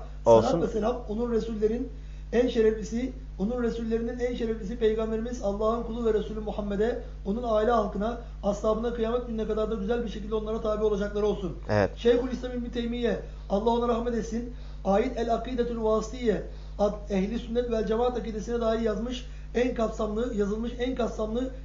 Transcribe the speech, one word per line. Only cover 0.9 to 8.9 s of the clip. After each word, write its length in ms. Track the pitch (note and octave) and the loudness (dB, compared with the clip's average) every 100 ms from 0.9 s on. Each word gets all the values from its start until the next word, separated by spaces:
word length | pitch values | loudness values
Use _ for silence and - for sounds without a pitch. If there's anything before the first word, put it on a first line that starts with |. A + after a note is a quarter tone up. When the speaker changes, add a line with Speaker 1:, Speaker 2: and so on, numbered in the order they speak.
| - - | -2 -4
Speaker 2:
onun 220 | G#3+ A#3+ | -4 0
Resullerin 600 | A3+ A3+ G#3+ G#3+ A#3 C4+ - - - - | 0 -2 0 0 0 -4 -8 -12 -12 -2
en 140 | A3+ C4 | 2 4
şereflisi, 640 | A#3 A3 G#3+ F#3+ A3+ C4+ - - - | 4 4 2 -2 -4 -4 -6 -10 -4
onun 240 | G#3 B3 | -2 0
Resullerinin 560 | A#3 A#3 A3+ A3+ A#3 B3+ | 0 -2 -2 -2 -2 -2
en 160 | B3 A3+ | -2 -2
şereflisi 420 | A3 A3 F#3+ A#3+ | -2 -2 -6 0
Peygamberimiz 640 | A3 A3 A3 A3 A3+ A#3+ | 2 2 0 0 2 2
Allah'ın 420 | G3+ G3+ A3 A#3 | 2 2 2 2
kulu 220 | A3+ A3+ A3+ | 0 0 2
ve 80 | |
Resulü 260 | G#3 F#3 G#3+ | 2 2 -4
Muhammed'e, 600 | G#3+ G3 G3+ G3 A3+ B3 - - G3 | -4 -4 -2 2 2 0 -6 -6 -2
onun 180 | A3+ | -2
aile 280 | A#3+ G#3+ A3 | 2 2 4
halkına, 500 | A#3 G3+ F#3+ A3 A#3+ - - | 4 2 0 -2 -2 -8 -4
ashabına 500 | G#3 G3 A3 A3 A#3 | -2 2 2 2 0